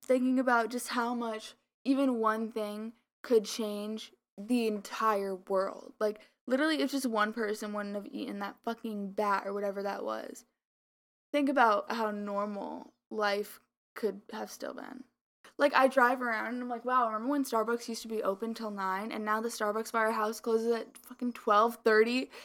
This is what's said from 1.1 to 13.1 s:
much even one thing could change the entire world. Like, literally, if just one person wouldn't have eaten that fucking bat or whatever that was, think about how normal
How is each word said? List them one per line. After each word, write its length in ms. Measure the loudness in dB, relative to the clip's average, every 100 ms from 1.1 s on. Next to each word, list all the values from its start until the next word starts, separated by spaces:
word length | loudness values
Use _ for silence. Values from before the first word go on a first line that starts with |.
much 400 | -2 -4 -8 -12 -18 _ _
even 340 | 0 2 2 2
one 320 | 2 0 -2
thing 420 | -4 -6 -6 -10 -14 _ _
could 220 | 2 4
change 680 | 4 -2 -4 -4 -6 -8 -10 _ _ -12
the 300 | 0 2 2
entire 680 | -2 -6 -2 0 2 -2 -6
world. 560 | -2 0 0 -6 -14 -2
Like, 200 | -2 -2 -12 _ -2
literally, 340 | 2 2 2
if 100 | 0
just 160 | 0 0
one 260 | 0 0
person 400 | 0 -4 -4 -6
wouldn't 220 | -6 -6
have 120 | -8 -8
eaten 280 | -8 -8 -6
that 160 | -8 -8
fucking 480 | -8 -6 -6 -6 -6
bat 320 | -2 0 0 -2
or 60 |
whatever 300 | -4 -4 -4
that 220 | -6 -6
was, 400 | -6 -6 -8 -14 -20 _ _ _ _ _ _ _ _
think 160 | 0 2
about 440 | 6 6 4 0
how 180 | -2 -2
normal 840 | -4 -4 -4 -4 -6 -8 -10 -14 _ _